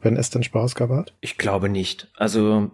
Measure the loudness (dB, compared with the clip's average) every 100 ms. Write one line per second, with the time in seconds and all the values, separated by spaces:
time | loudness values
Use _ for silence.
0 | 0 0 0 -2 -2 0 -2 0 0 0
1 | -4 -10 -10 -4 -2 0 0 0 -4 -8
2 | -14 -4 0 2 4 4 0